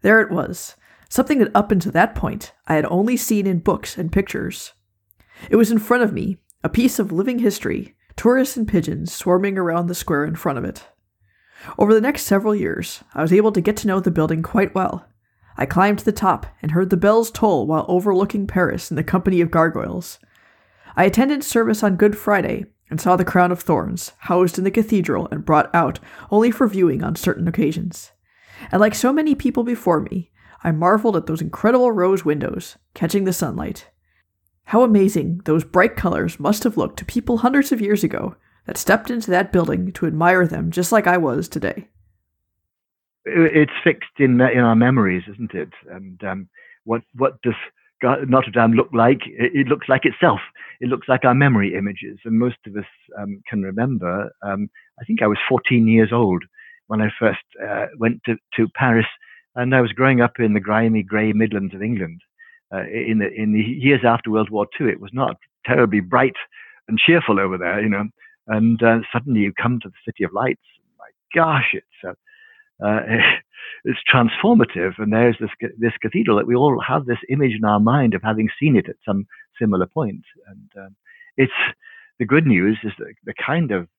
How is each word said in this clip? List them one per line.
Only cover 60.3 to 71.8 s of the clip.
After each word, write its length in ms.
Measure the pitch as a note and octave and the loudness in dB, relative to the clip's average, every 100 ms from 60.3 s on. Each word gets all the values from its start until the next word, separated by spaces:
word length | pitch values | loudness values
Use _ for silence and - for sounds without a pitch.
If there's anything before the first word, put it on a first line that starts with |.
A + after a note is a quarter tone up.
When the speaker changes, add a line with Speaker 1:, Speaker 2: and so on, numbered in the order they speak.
| - | 0
Speaker 2:
in 120 | A2+ | 0
the 80 | G#2 | 0
grimy, 420 | F#2+ G#2+ A2+ A2 | 0 0 2 0
grey 300 | F#2+ G#2+ A2 | -2 -2 0
Midlands 420 | G#2+ A2 G#2 G2 | 0 0 -2 -6
of 80 | F#2+ | -8
England. 380 | G#2+ A2+ E2+ E2+ _ _ - _ _ | -6 -6 -6 -12 _ _ -20 _ _
Uh, 80 | F#2+ | -10
in 360 | - A#2 - A2 | -8 -6 -2 0
the, 140 | G2+ | -2
in 200 | - G#2+ | -4 0
the 80 | G#2+ | 0
years 440 | G#2+ C#3 C3 C3+ | 0 0 2 2
after 260 | B2 A#2 A2+ | 2 0 0
World 200 | A2 G#2 | -2 -2
War 160 | G#2+ G#2 - | -4 -6 -2
Two, 120 | C3 | -4
it 120 | - | -4
was 120 | G2 | -8
not 260 | B2 C3+ - _ _ | -6 -4 -6 _ _
terribly 360 | - C#3 A#2 G#2 | -2 2 2 2
bright 360 | F2+ B2 C3 - - - - _ - | 0 2 2 -2 -18 -20 -20 _ -6
and 100 | A2 | 0
cheerful 400 | - E3+ - G2 | 4 2 2 0
over 180 | F#2+ F#2 | 0 -2
there, 240 | F2 G2+ | -4 -2
you 80 | G#2+ | -2
know. 200 | G2+ G#2+ _ - _ - | -2 -6 _ -20 _ -6
And, 340 | G#2+ A2+ A2+ | 0 2 4
uh, 200 | A#2 A#2 A2+ | 4 2 0
suddenly 300 | A#2+ C3+ A2+ | -6 -2 0
you 100 | G2+ | 0
come 260 | - - B2 | -2 -2 -4
to 80 | G2 | -8
the 60 | _ | _
City 200 | - - | -16 -6
of 80 | F#2 | -6
Lights. 340 | G2 C3 - _ _ _ _ | -4 -4 -6 _ _ _ _
My 120 | - _ _ | -20 _ _
gosh, 400 | E3+ D#3+ C#3+ - | 0 2 2 -2
it's, 140 | - | -6